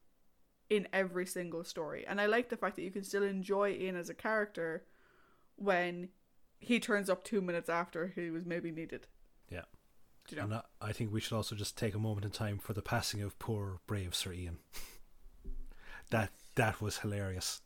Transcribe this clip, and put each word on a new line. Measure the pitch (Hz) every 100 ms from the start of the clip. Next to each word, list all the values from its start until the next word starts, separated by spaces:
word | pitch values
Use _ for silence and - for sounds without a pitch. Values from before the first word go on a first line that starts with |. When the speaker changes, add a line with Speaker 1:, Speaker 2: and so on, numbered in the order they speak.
| _ _ _ _ _ _ -
Speaker 1:
in | 214 -
every | 190 190 180 180
single | 190 175 165
story. | 180 - 151 - -
And | 202
I | 208
like | 226 247
the | 226
fact | 190 202
that |
you | 196
can | 196
still | 196 202
enjoy | 202 196 185 196 202
Ian | - 185 180
as | 175
a |
character | - 220 220 208 185 165 170 - - - - - _ _ -
when | 202 180 175 175 180 - _ _ - -
he | - 240
turns | - 208 196
up | 185
two | - 208
minutes | 180 170 165
after | 170 180 170 185
he | 180 170
was | 165 175
maybe | 170 170
needed. | 160 160 123 - - - - -
Speaker 2:
Yeah. | 90 - - _ - - - -
Speaker 1:
Do | 151
you |
know? | 107
Speaker 2:
And |
I, | 110 - -
I | 107
think | - 113
we | 110
should | - 113
also | 104
just | 104 101 -
take | 117
a | 107
moment | 110 104
in | 101
time | - 107 101
for | -
the | 104
passing | - 117 - 104
of | 101 -
poor | - 107 98 92 -
brave | 104 92
Sir | - 101
Ian. | 90 87 82
<laughs> | - - - - - - - - - - - - - - -
That, | 113 98 - - -
that | 110 95
was | 107 -
hilarious. | 110 101 98 92 - -